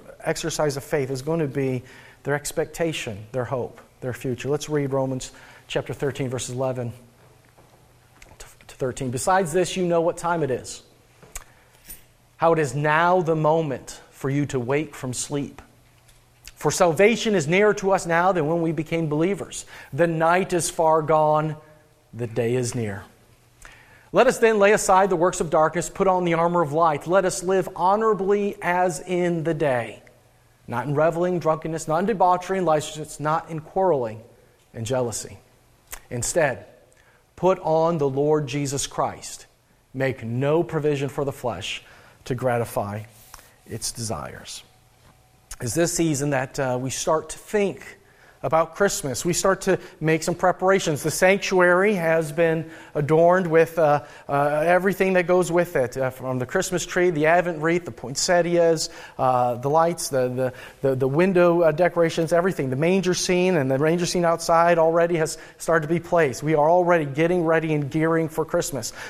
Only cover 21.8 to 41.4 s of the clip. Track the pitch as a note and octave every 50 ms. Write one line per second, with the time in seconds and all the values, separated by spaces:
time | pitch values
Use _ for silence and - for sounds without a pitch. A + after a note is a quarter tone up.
21.8 | _ _ _ _ _ _ - A2+ A#2+ G#2+ A2+ B2 A#2 A2+ B2 B2+ B2 A#2 - B2+
22.8 | A2+ G#2 G2 G2 G2 - _ _ _ _ _ _ _ _ _ _ - - - -
23.8 | - _ - - _ - - F3+ A#3 C4 G#3 - A#3 A3+ A3 G#3 G3 G3+ G#3+ -
24.8 | - - F#3+ F#3 G3 G3 F#3 E3 E3+ F#3 F3 - F#3+ D#3 F3 D#3+ D#3 D#3+ D#3 F3
25.8 | D#3+ - - - G3 F#3+ F#3 F3+ F3+ E3+ E3 D#3+ E3+ F3 F3 F3 E3 C#3 C#3+ D#3+
26.8 | E3+ D#3+ D3+ C#3 - D#3 F3+ G3 F#3 F#3 F3 - F3 F3+ F#3+ F#3+ F3 F#3 - -
27.8 | E3+ F#3 G3+ G#3+ A3+ A3 G#3+ F3 F#3+ F#3+ G3+ G#3 G3+ G3+ - - - E3+ F3 F3+
28.8 | F3+ F#3 D#3 - - - F#3 F3 F3+ F3 F3 E3 D3+ E3 D#3+ D3 D#3 C#3+ B2+ A#2+
29.8 | A2+ A2 G#2 - - - _ _ _ _ _ _ _ _ _ _ _ - A#2+ A#2
30.8 | A#2+ D3 C#3+ C#3+ D#3 E3+ D#3 E3 F3+ F3+ F3+ E3+ D3+ D#3 D#3 D3+ - D#3+ D#3+ D#3
31.8 | - - D#3 E3 G3 G3+ A#3 E3+ F#3+ F3+ F3+ F3+ - - F#3+ F#3+ F3+ D#3+ D#3 D3+
32.8 | C#3+ - - D3+ D3+ D3 - - C#3+ D3+ D#3 E3 D#3+ - E3 D#3 D#3 - - F#3+
33.8 | F#3+ F#3 D#3+ C3+ A#2+ A2 A2 G#2+ A2 - - _ _ _ _ _ _ _ - A#2+
34.8 | A2+ G#2+ C3 B2+ B2+ A#2 G#2 - - - - - _ _ _ _ _ _ _ _
35.8 | _ - - - - - - B2 A#2+ - - F3+ D#3 C#3 A#2+ G2+ - - - _
36.8 | _ _ _ _ _ _ _ _ _ _ _ - E3+ F3+ F#3+ F#3 - D#3 D#3+ D#3+
37.8 | D#3+ E3 F3 E3 C#3+ C#3 C3 C#3 D3 D3+ D#3 D3+ D3+ B2+ B2+ D3 C#3+ C3+ C#3 C3+
38.8 | - - - - - A#2 F2+ D#2+ - - - - - _ _ _ _ _ _ _
39.8 | _ _ - C3 C3+ C3 B2 - A2+ A2+ A#2 B2 C#3 C#3+ D#3 E3+ E3+ E3+ E3 D#3
40.8 | C#3+ D3+ D3 C3+ C#3 C3+ - - C#3+ C3+ B2+ -